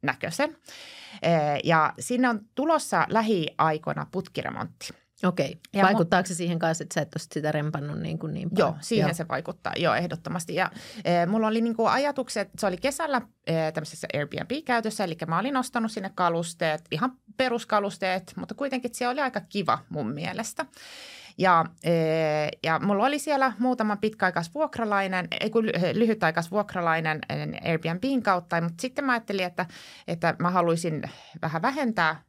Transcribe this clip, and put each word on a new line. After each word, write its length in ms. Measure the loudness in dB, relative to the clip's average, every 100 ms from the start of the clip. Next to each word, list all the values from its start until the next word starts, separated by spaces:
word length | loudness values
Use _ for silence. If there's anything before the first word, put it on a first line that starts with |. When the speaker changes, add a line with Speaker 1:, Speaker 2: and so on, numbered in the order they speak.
Speaker 1:
näköisen. 540 | -2 -2 -6 -2 -2 -2 -20 -20 -18 -18 -18 -2
E, 60 | 2 4 4 0
ja 280 | 4 4 4 0
sinne 300 | -4 2 2
on 120 | 0 -4
tulossa 520 | -2 2 2 2 2 4
lähiaikoina 1000 | 2 2 2 0 2 2 2 -4 -6 -4
putkiremontti. 760 | -6 -6 -6 -6 -6 -8 -10 -16 -16 _ _
Speaker 2:
Okei. 360 | 0 2 -2 -2 -6
Speaker 1:
Ja 100 | 4
mu- 40 | 6
Speaker 2:
Vaikuttaako 400 | 6 4 4 2
se 80 |
siihen 240 | -2 -2 0
kanssa, 240 | 0 0
että 100 | -2
sä 60 | -4
et 80 | -4
ole 120 | -6 -6
sitä 200 | -4 -2
rempannut 460 | 0 -2 -4 -6 -6
niin 180 | -6 -6
kuin 160 | -6
niin 160 | -6 -2
paljon? 180 | 2 2
Speaker 1:
Joo, 80 | 2
siihen 260 | 0 2 2
Speaker 2:
Joo. 60 |
Speaker 1:
se 140 | 0 -4
vaikuttaa. 440 | -4 -4 -8 -6 0
Joo, 180 | 2
ehdottomasti. 600 | 2 0 -4 -6 -6 -4
Ja, 160 | -2 -2 -4 -16 -6
e, 220 | 0 2 2
mulla 200 | 2 2
oli 140 | 2
niinku 260 | 0 2 2
ajatukset, 640 | 4 2 -2 -4 -4 -6 -2
se 80 | -2
oli 100 | 0
kesällä, 440 | -4 -2 -2 -2 -4 _ -2
e, 260 | 0 0
tämmöisessä 360 | -4 -8 -12 -6
Airbnb-käytössä, 920 | -4 -4 -6 -4 -6 0 0 0 -4
eli 120 | -4 -4 -2
mä 100 | -2
olin 180 | 0 -2
ostanut 360 | -2 -2 -2
sinne 180 | -4 -8
kalusteet, 680 | 0 2 2 -2 -2 -2 -2 -4
ihan 220 | -2 -2 -4 _ -2
peruskalusteet, 960 | 0 0 0 0 0 -2 -2 -2 -4 -10
mutta 180 | -10
kuitenkin 360 | -6 -4 -2 -4
se 140 | -2 -2
oli 120 | 0
aika 200 | -2 -4
kiva 380 | -4 -2 0 0 -2
mun 220 | -6 -4
mielestä. 560 | -4 -6 -6 -8 -8 -10 -10 -20 -18 -18 -20 -20 2
Ja, 260 | 6 6 4 -2
e, 60 | 2 4 4 2 2 2 0 -2
ja 160 | 0 2
mulla 280 | 2 2 2
oli 120 | 0
siellä 340 | 0 2 2 2
muutama 380 | 0 2 0 0
pitkäaikaisvuokralainen, 1300 | -2 0 0 0 -4 -2 -2 -2 0 0 2 -2 -2 -2
ei 100 | 0
kun 140 | 2 2
ly-, 60 | 2 0
lyhytaikaisvuokralainen, 1300 | 4 4 4 2 2 0 -2 -2 -2 0 2 0 -4 -4
e, 60 | -6 -6 -6 -2
Airbnb:n 520 | 0 0 -2 0 0
kautta, 380 | 2 2 2 0
mutta 200 | 0 -2
sitten 220 | -6 -2
mä 80 | 0
ajattelin, 340 | 0 0 -2 -2
että, 200 | -4 -6 -8 -20 -18 -8
että 260 | 0 0 2
mä 120 | 2
haluaisin 520 | 4 4 2 0 -4 -6 -12 -20 -6
vähän 200 | -4 0
vähentää 600 | -2 0 0 2 2 0